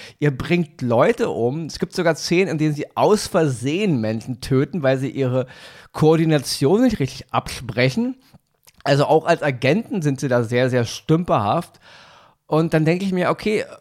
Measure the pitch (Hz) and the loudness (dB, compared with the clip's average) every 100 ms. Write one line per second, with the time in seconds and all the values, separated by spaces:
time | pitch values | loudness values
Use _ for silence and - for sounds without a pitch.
0 | - - 147 127 - 175 165 - 123 113 | -18 -2 -2 -2 -2 0 -2 -4 0 2
1 | 170 240 214 87 120 151 151 - 175 196 | 4 2 -2 -2 -2 -4 -8 -8 -6 -2
2 | 170 156 - 175 185 151 156 147 - - | 0 0 0 0 0 0 -2 -2 -6 0
3 | 143 208 - 185 156 117 127 170 214 135 | 2 2 0 0 0 0 -4 -2 0 0
4 | 110 110 113 120 - 131 147 185 135 131 | 0 -4 -6 -8 0 0 0 -2 0 0
5 | 135 127 127 127 123 - - - - - | -2 -2 -2 -2 -4 -10 -20 -20 -12 2
6 | 156 160 160 151 - - 139 202 254 214 | 4 4 4 2 0 -2 2 4 2 0
7 | 131 - - 120 - - 113 113 127 170 | -4 -6 -4 -4 -4 -12 -8 0 0 0
8 | 247 254 _ _ _ _ _ _ - 143 | -4 -6 _ _ _ _ _ _ 0 2
9 | 123 156 - 165 147 123 127 185 - 214 | 4 2 4 0 0 0 0 0 0 -2
10 | 147 131 143 123 110 123 127 123 113 - | -2 -2 0 0 0 0 2 0 -2 -4
11 | - 160 180 151 104 151 - _ - - | 0 0 2 0 0 -2 -4 _ -20 -20
12 | - - _ _ - 156 165 160 156 180 | -20 -20 _ _ -2 0 2 2 2 0
13 | 196 185 143 160 214 214 - - | 0 0 0 0 -2 -2 -4 -6